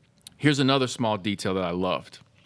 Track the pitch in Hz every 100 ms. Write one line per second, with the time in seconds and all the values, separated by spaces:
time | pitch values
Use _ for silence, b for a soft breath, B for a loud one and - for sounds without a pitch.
0 | _ _ - - 147 139 131 135 123 -
1 | 117 107 104 98 98 95 87 90 92 80
2 | - - _ _